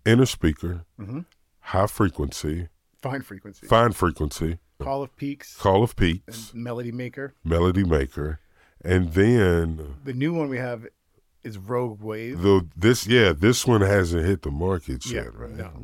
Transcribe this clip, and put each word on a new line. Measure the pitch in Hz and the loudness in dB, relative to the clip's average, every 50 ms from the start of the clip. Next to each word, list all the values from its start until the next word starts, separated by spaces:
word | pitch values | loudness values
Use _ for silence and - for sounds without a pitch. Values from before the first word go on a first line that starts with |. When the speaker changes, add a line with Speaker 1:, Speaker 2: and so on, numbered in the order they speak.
| _ | _
Speaker 1:
inner | 107 117 123 131 | 4 6 6 6
speaker, | - - - - 82 73 - - 90 90 85 85 _ _ - | 2 0 0 0 0 0 0 -6 -8 -8 -8 -10 _ _ -16
Speaker 2:
Mm-hmm. | 104 98 127 151 175 - _ _ _ _ _ _ | -14 -10 -10 -12 -12 -14 _ _ _ _ _ _
Speaker 1:
high | _ - - 92 98 | _ -4 0 0 0
frequency, | 107 - - 107 90 - - 73 65 - - - 76 76 85 87 - _ _ _ _ _ _ | 0 2 2 0 0 2 -2 -6 -6 -6 -6 -6 -4 -4 -4 -6 -10 _ _ _ _ _ _
Speaker 2:
Fine | - 131 131 139 | -10 -8 -8 -8
frequency. | 131 - 101 95 _ 104 95 - - | -10 -12 -18 -18 _ -20 -20 -20 -6
Speaker 1:
fine | - 113 113 117 120 | 0 2 2 4 2
frequency, | 95 - 92 87 78 - 78 76 - - 82 80 85 - _ _ _ _ | 2 0 -2 -2 0 -2 -6 -6 -4 -4 -6 -6 -6 -8 _ _ _ _
Speaker 2:
Call | - 135 139 139 | -8 -8 -6 -6
of | 139 131 _ | -8 -10 _
Peaks. | _ 143 139 143 - - - - | _ -10 -10 -10 -10 -16 -20 -16
Speaker 1:
Call | - - 98 95 98 | -2 2 2 4 4
of | 117 117 - | 4 2 2
Peaks, | - 101 87 82 92 - - - - - - | 0 0 0 0 -2 -8 -14 -16 -16 -16 -16
Speaker 2:
And | - 117 | -14 -12
Melody | 120 123 120 120 123 117 | -10 -8 -8 -8 -8 -8
Maker. | 117 123 127 123 - 139 135 135 - _ | -10 -10 -12 -12 -12 -14 -14 -14 -16 _
Speaker 1:
Melody | _ 80 82 85 85 92 90 98 | _ -2 0 2 2 4 4 2
Maker, | 98 87 80 73 67 67 - - 73 78 80 - _ _ _ _ _ _ _ _ - | 2 2 2 0 0 -2 -6 -8 -6 -6 -6 -8 _ _ _ _ _ _ _ _ -2
and | 82 92 92 92 85 80 | 0 2 2 2 2 2
then | 95 98 113 123 117 101 90 85 85 82 82 82 78 76 71 71 73 139 | 4 4 6 6 4 4 4 4 2 2 0 -4 -6 -10 -14 -16 -14 -12
Speaker 2:
The | 135 | -10
new | 127 127 139 160 | -6 -4 -4 -2
one | 170 165 156 139 | -2 -4 -4 -4
we | 131 120 | -6 -6
have | 127 123 120 113 113 113 _ _ _ _ _ _ _ _ _ _ | -6 -8 -8 -10 -12 -20 _ _ _ _ _ _ _ _ _ _
is | _ 120 107 98 | _ -14 -14 -12
Rogue | 95 101 123 123 123 120 107 101 | -8 -6 -4 -4 -4 -4 -6 -10
Wave. | 104 110 107 107 113 117 135 87 | -10 -10 -10 -8 -10 -10 -8 0
Speaker 1:
the, | 87 101 98 95 87 78 - | 4 6 6 6 4 0 -6
this, | 80 87 110 127 - - 101 | 2 4 4 4 4 2 2
yeah, | 120 123 110 92 | 4 6 6 6
this | 80 73 87 113 123 - - | 4 4 4 2 2 4 2
one | 127 117 107 | 2 4 4
hasn't | 98 95 101 101 92 85 85 85 80 | 4 4 4 4 2 2 0 0 2
hit | 92 98 - | 0 0 0
the | - 80 | -2 -6
market | 69 73 87 92 95 87 - - 67 62 - | -6 -4 -2 -2 -2 -4 -4 -8 -10 -10 -8
Speaker 2:
Yeah, | 123 120 110 - | -8 -8 -8 -8
Speaker 1:
yet, | - - | -10 -14
right? | - 117 117 | -16 -16 -14
Speaker 2:
no. | 110 110 110 - 73 64 | -12 -12 -14 -14 -14 -14